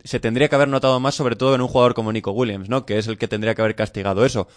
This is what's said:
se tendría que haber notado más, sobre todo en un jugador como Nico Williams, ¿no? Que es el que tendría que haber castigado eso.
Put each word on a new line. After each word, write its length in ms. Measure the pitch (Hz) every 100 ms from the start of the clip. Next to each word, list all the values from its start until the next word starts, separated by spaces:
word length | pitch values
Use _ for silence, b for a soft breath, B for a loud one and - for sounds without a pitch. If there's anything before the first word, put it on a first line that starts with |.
| -
se 160 | 123
tendría 260 | 113 120 147
que 80 | 139
haber 140 | 139
notado 320 | 135 131 127
más, 140 | 135 -
sobre 200 | 131 113
todo 180 | 131
en 60 | 131
un 80 | 123
jugador 280 | 131 123 117
como 180 | 110
Nico 180 | 110 101
Williams, 380 | 101 123 98 95
¿no? 160 | 131 -
Que 120 | 104
es 100 | 110
el 100 | 110
que 100 | 117
tendría 260 | 107 110 110
que 60 |
haber 140 | 110 110
castigado 480 | 107 107 98 98
eso. 240 | 127 113 90